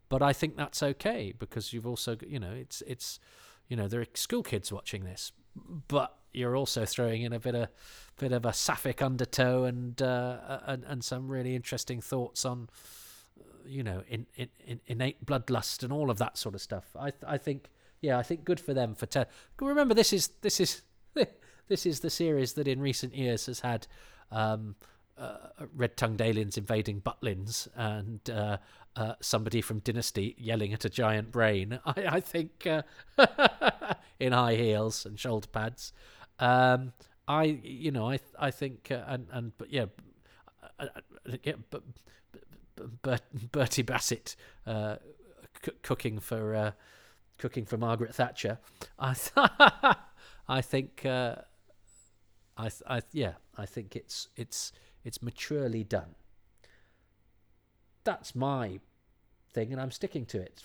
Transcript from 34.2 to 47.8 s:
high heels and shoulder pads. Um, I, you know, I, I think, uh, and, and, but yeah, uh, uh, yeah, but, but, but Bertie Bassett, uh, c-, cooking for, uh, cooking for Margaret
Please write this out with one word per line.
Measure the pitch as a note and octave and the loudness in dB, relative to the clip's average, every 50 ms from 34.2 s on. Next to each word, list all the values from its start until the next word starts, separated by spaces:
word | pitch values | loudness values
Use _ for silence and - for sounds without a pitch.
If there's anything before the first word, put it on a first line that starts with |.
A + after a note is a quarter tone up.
| C3 C3 B2 | 2 4 6
high | B2 B2 A#2+ A2+ | 6 6 6 4
heels | A2 A#2+ A2+ G#2+ G#2 A2 A2 A2 - - | 4 4 4 4 4 2 0 -2 -4 -8
and | G#2 G#2 G#2 | -8 -8 -6
shoulder | - C3 A2+ G#2+ - - | -4 -2 -2 -2 -2 -2
pads. | - A2+ G#2+ A2+ B2 - - - - - - - - - - - _ - | -4 -4 -4 -4 -6 -8 -14 -16 -16 -18 -20 -20 -20 -20 -20 -16 _ 0
Um, | B2+ B2 B2+ B2+ B2+ B2+ B2+ B2+ C3 B2+ - - - - _ _ _ - | 4 6 8 8 8 8 6 6 2 -2 -10 -14 -20 -20 _ _ _ 0
I, | C#3+ D#3 D#3+ D#3 D3+ B2+ G#2+ | 2 4 4 4 2 0 -4
you | A2+ C3 B2 D#3 D#3 | -10 -10 -4 -2 -2
know, | C#3 B2 - B2+ | 0 0 0 0
I, | C3+ C3 - - - - | 0 -2 -4 -8 -8 -2
I | D3 C#3 | -2 -2
think, | B2+ - C#3+ C3+ B2 G#2+ - - | -2 -2 -4 -6 -6 -8 -6 -4
uh, | C3+ A#2+ G#2+ - | -4 -4 -4 -4
and, | C3+ B2 B2 - | -6 -6 -6 -6
and, | - B2 A#2+ A2+ - - | -8 -6 -6 -8 -8 -10
but | - - | -10 -4
yeah, | C#3+ C3+ A2+ F#2 - - - - - _ - - - - - - - _ - - - - | -2 -2 -2 -2 -4 -10 -20 -20 -20 _ -20 -20 -20 -20 -20 -20 -20 _ -20 -18 -12 -10
uh, | C#3 C3+ - | -10 -10 -10
uh, | - - - - - - - A#2+ - - | -12 -18 -18 -20 -20 -14 -12 -10 -8 -6
yeah, | C#3+ D3 - A2 - | -6 -8 -8 -10 -12
but, | - C3+ - - A#2 - - - - - _ _ - - - - - - - - - | -12 -12 -12 -14 -20 -20 -20 -20 -20 -20 _ _ -20 -20 -20 -20 -20 -20 -20 -20 -18
but, | - F#2 A2+ A2 A#2+ | -16 -14 -14 -12 -6
but | - C3+ B2 A2+ - _ - A#2 A2 A#2+ | -2 -2 -2 -2 -2 _ -10 -10 -8 -4
Bertie | - D3 C3 A#2 - - | 0 2 2 2 2 0
Bassett, | B2 A2 B2+ A2+ - - - - - - - - - - - - - | 0 0 0 -2 0 -2 -2 -4 -6 -10 -16 -16 -18 -20 -20 -14 -8
uh, | A2 A2 G#2+ G#2+ G#2+ G#2 - - C#3 - - - - - - - - - - - | -4 -4 -2 -2 -2 -4 -6 -10 -18 -20 -20 -20 -20 -20 -20 -20 -20 -18 -14 -10
c-, | - - - | -10 -10 -8
cooking | - - B2+ - - A#2+ G#2+ G#2+ | -4 -4 -4 -2 -2 -4 -4 -4
for, | - - A#2 A2 A2 G#2+ A2 | -6 -4 -4 -2 -2 0 0
uh, | A2 G#2+ G#2+ G2+ - - - - - - - - - _ _ _ - | 0 0 0 -2 -6 -14 -20 -20 -20 -20 -20 -20 -20 _ _ _ -6
cooking | - B2 - C3+ A2 | -6 -4 -4 -4 -6
for | - B2+ | -2 -2
Margaret | A2 | -2